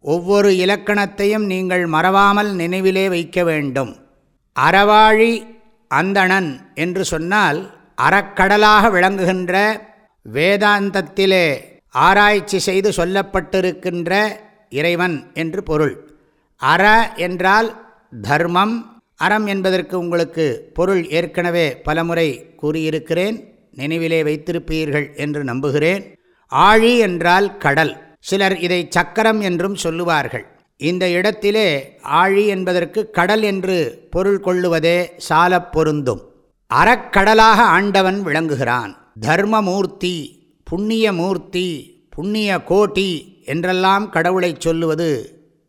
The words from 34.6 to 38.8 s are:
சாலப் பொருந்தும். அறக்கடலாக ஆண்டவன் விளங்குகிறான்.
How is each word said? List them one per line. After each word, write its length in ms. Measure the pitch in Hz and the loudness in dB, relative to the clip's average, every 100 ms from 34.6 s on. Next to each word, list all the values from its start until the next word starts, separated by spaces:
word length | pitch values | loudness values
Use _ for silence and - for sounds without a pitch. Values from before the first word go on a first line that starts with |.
| 180 165 160 175 175 - | 0 2 2 0 -2 -10
சாலப் 560 | - 160 180 180 180 | 0 2 4 2 0
பொருந்தும். 480 | 151 156 147 131 101 - _ _ _ _ | 0 0 0 -2 -4 -8 _ _ _ _
அறக்கடலாக 880 | 120 185 247 - 202 196 220 220 214 | 4 4 4 2 2 4 6 6 6
ஆண்டவன் 600 | 226 170 202 196 190 196 | 6 4 2 2 0 -2
விளங்குகிறான். 760 | 190 151 160 139 123 123 | -2 -2 -2 -2 -2 -2